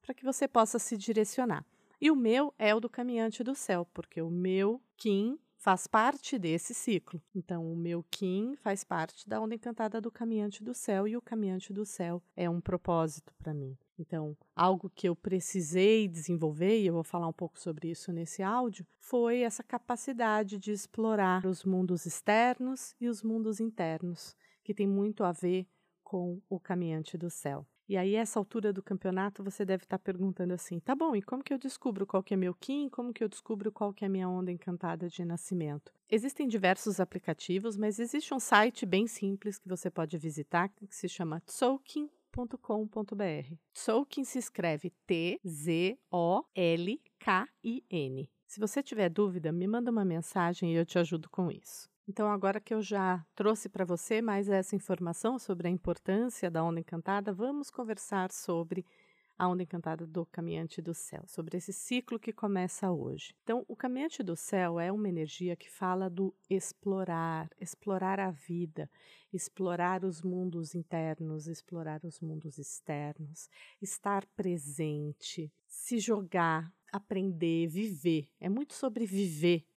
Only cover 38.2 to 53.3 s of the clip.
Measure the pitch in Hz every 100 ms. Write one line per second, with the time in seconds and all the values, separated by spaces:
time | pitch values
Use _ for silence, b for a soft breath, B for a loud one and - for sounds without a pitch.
38.2 | - 269 - 214 220 - 202 190 220 -
39.2 | 196 196 214 196 180 180 185 180 160 170
40.2 | 160 151 143 170 190 _ 202 - 180 -
41.2 | 165 165 - - 247 269 - 302 294 _
42.2 | _ - 247 - - 214 214 220 208 202
43.2 | 196 151 135 165 _ - - 220 285 -
44.2 | 262 262 - - 175 151 175 _ - 170
45.2 | 170 254 190 151 156 165 180 254 _ 180
46.2 | 170 196 330 - 175 165 175 262 _ _
47.2 | - 190 208 _ 226 240 _ 170 135 131
48.2 | 139 _ _ - 208 - 277 220 180 165
49.2 | 208 180 156 165 190 226 240 226 196 165
50.2 | 165 196 170 175 175 165 170 180 170 165
51.2 | 160 - 175 - - - - _ - 196
52.2 | 208 202 190 202 - 220 196 202 190 180
53.2 | 160